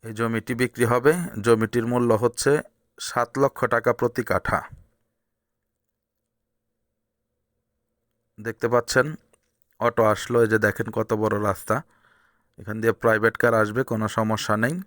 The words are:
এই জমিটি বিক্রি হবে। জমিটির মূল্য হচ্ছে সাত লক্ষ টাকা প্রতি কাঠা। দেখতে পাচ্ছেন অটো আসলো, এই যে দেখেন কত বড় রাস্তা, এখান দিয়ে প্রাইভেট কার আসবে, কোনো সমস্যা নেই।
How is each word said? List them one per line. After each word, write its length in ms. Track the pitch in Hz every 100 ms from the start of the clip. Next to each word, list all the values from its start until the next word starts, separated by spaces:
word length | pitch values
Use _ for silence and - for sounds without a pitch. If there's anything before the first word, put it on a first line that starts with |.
এই 80 | 113
জমিটি 380 | 110 117 113 -
বিক্রি 300 | 120 123 - 120
হবে। 260 | 123 135 175 175 -
জমিটির 440 | 107 110 110 120 113
মূল্য 240 | 123 120 110
হচ্ছে 340 | 120 - - 147 - _ _ _
সাত 320 | - - 120 -
লক্ষ 200 | 139 - 120
টাকা 240 | 117 117
প্রতি 300 | 120 123 -
কাঠা। 340 | 120 92 - - - - _ _ _ _ _ _ _ _ _ _ _ _ _ _ _ _ _ _ _ _ _ _ _ _ _ _ _ _ _ _ _ _ _ _ _ -
দেখতে 280 | 107 110 117
পাচ্ছেন 380 | 120 - 131 135 156 _ _ _ _ _ _
অটো 220 | 117 113 110
আসলো, 240 | 107 - 120
এই 60 | 113
যে 60 | 110
দেখেন 300 | 104 - 110
কত 200 | 110 110 107
বড় 140 | 107 104
রাস্তা, 360 | 104 95 - 113 - _ _ _ _ _ _ _
এখান 180 | 98 107
দিয়ে 160 | 113 104
প্রাইভেট 320 | 120 110 113 -
কার 180 | 120
আসবে, 280 | 113 107 110
কোনো 220 | 135 113 107
সমস্যা 460 | - 110 110 - 107
নেই। 180 | 117 170